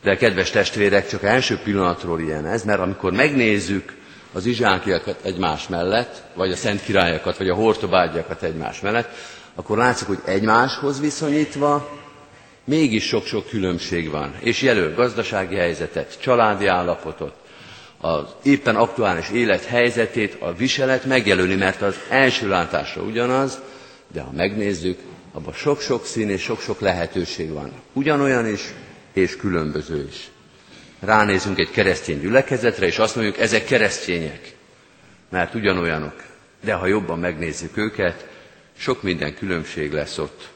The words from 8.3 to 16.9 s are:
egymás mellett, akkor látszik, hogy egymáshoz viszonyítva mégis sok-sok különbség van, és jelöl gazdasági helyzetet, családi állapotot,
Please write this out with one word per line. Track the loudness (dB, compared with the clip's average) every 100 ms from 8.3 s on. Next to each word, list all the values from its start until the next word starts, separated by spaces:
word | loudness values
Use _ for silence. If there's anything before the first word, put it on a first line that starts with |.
| -6
egymás | -6 -4 -8 -6
mellett, | -2 -2 -2 -10 -18 -18 -18
akkor | -14 -4 2
látszik, | 4 2 -2
hogy | -4
egymáshoz | 0 0 4 4 4 0 -4 0
viszonyítva | -2 -2 0 0 0 0 2 2 -2 -14 -18 -20 -20 -20 -20 -16
mégis | -2 2 4 2 0
sok-sok | -2 -2 -6 -4
különbség | -2 0 -2 -2 -4 -2
van, | -4 -6 -4
és | -2 0
jelöl | 2 2 2
gazdasági | 2 0 0 -2 -2 -2 0
helyzetet, | 0 0 -4 -6 -8 -8
családi | 0 4 4 4 2
állapotot, | 2 2